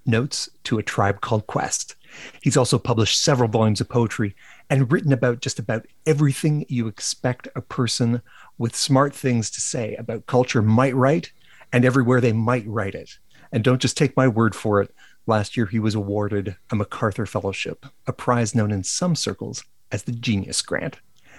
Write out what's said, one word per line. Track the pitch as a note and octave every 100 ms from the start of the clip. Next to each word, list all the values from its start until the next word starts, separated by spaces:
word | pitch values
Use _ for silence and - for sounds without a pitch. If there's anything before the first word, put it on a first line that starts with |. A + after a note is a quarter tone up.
| B2
Notes | A2+ C3+ - - _
to | - A2
a |
Tribe | - - G2+ G2+
Called | - A2 -
Quest. | - - - - - - - - -
He's | C3 C#3
also | A#2+ A#2
published | - A2+ G#2 -
several | D#3+ B2+ A#2
volumes | A2+ A2 G#2
of | -
poetry | A#2+ A2+ - G#2 - - - -
and | C#3 A#2+
written | - D3+
about | B2 B2 A#2+
just | - -
about | A2 A2+ - _ D#3
everything | D3 D3 - D#3 D3+ -
you | B2 A2
expect | - - - B2+ B2+ - B2+
a |
person | - - A#2+ - A#2 A#2+ - - - -
with | A#2 -
smart | - C3+ C#3+
things | - C3 A#2+ G#2+
to | -
say | - C3 A2 -
about | A#2 A2+ -
culture | B2 B2+ A#2+
might | G#2+ A2+ C3 B2+
write, | C3+ E3+ - _ - - -
and | B2
everywhere | B2+ C3+ A#2+ B2+
they | A#2+
might | A2 A2+ B2 G#2+
write | G#2+ G2 -
it. | - - - - -
And | A2+ B2+
don't | B2+
just | B2+ -
take | C#3+ C#3
my | C3
word | A2 A2 -
for | A2 G2+
it. | G2 - - - -
Last | G#2+ G2+ -
year, | G2
he | A2
was | G#2+
awarded | G#2+ G2+ G#2 G#2 G2+ G2 F#2 -
a | G#2
MacArthur | G#2 - A2 A2 G#2
Fellowship, | G#2 G2 - - - - _ -
a |
prize | - - A#2+ A2 A#2+
known | G#2
in | G2
some | - - F3+ D3+
circles | - - G#2 - - - -
as | G#2
the | -
Genius | A#2 A#2+ G2+ - -
Grant. | - - - - - _ -